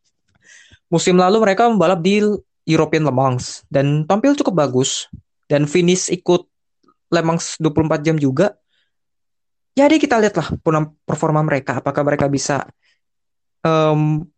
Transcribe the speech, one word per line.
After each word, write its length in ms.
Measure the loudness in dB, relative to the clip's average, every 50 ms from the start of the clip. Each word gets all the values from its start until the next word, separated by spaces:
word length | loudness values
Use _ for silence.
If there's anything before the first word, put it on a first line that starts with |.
| _ _ _ _ _ _ _ _ _ _ -20 -20 -20 _ -20 _ _
Musim 320 | -4 -4 -2 0 2 4 4
lalu 240 | 4 4 4 2
mereka 240 | 2 2 2 2 2
membalap 320 | 2 2 2 2 2 0 0
di 240 | 0 0 0 2 0 0 -2 -4 -8 _ _ _
European 480 | _ 0 0 2 2 0 -2 -2 -2 -2
Le 20 |
Mans 540 | 0 0 0 0 -2 -4 -6 -10 -14 -18 -10
dan 400 | -4 -2 -2 0 0 0 -2 -2
tampil 320 | -2 -2 0 2 0 0 0
cukup 240 | -2 -2 0 0
bagus 480 | 0 0 0 0 -2 -2 -4 -8 -10 -12 -18 -20 -20 _ _ _ _ -2
dan 160 | 0 0 0
finish 480 | 0 0 2 2 2 2 0 -2 -4 -6
ikut 320 | -4 0 0 0 0 -2 _ _ _ _ _ _ _ _ _ _ _ _ _
Le 100 | -2 -2 0
Mans 320 | 0 -2 -2 -4 -8 -6 -4
dua 160 | -4 -2 0
puluh 160 | 0 0 0
empat 160 | -2 -2 -2
jam 80 | -2 -2
juga. 400 | 0 0 0 0 0 0 -2 -2 _ _ _ _ _ _ _ _ _ _ _ _ _ _ _ _ _ _ _ _ _ _ _ _
Jadi 240 | 2 2 4 4 2
kita 240 | 2 2 2 2
lihatlah 320 | 0 0 0 -2 -4 -4 -6 -4
puna-, 320 | -2 0 0 0 0 -4 -8 _
performa 400 | _ -8 -4 -2 0 0 0 0
mereka, 400 | 0 0 -2 -2 -4 -4 -6 -6
apakah 240 | -6 -4 -2 -2 -2
mereka 240 | 0 0 0 0 0
bisa, 400 | -2 -2 -4 -4 -4 -4 -6 -10 -16 _ _ _ _ _ _ _ _ _ _ _ _ _ _ _ _ _ -2
em, 560 | 0 0 2 2 2 2 0 0 0 -2 -2 -6 -10 _